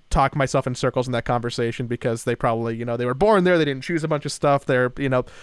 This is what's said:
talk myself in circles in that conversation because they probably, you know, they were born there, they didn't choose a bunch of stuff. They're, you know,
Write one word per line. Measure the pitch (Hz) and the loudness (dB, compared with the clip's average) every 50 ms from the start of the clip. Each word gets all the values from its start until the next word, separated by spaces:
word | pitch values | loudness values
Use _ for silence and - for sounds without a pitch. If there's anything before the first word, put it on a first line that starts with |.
| - - | -4 0
talk | - - 139 135 - | 2 2 2 2 2
myself | 147 135 123 - 135 131 | 0 0 0 0 0 0
in | 131 123 | -2 -2
circles | - - 127 - 131 123 | -2 -2 0 0 0 -2
in | 127 | -2
that | 123 117 - | -2 -4 -2
conversation | - 123 120 117 120 - - 120 117 117 - 123 | -2 -2 -2 -2 -4 -4 -2 -2 -2 -2 -4 -6
because | 117 120 - - 127 117 113 - | -6 -4 -2 -2 -2 -2 -2 -2
they | 127 120 | -4 -2
probably, | - - 127 113 113 113 113 117 | 0 0 0 0 0 -2 -4 -6
you | 113 117 | -6 -4
know, | 120 117 | -4 -4
they | 120 123 | -2 -2
were | 123 | -2
born | 127 135 196 214 220 196 180 | 0 2 4 4 6 6 6
there, | 180 180 165 | 4 4 4
they | 156 | 2
didn't | 147 135 135 131 | 0 -2 -4 -4
choose | - 170 160 | -4 -4 -2
a | 151 156 | -2 -2
bunch | 156 143 - | -2 -2 -4
of | 147 | -6
stuff. | - - - 147 139 139 - | -4 0 2 2 2 2 2
They're, | - 135 127 127 123 123 | 2 2 2 2 0 -2
you | - 139 131 | -2 -2 0
know, | 131 127 123 - - - | 0 0 -2 -4 -8 -20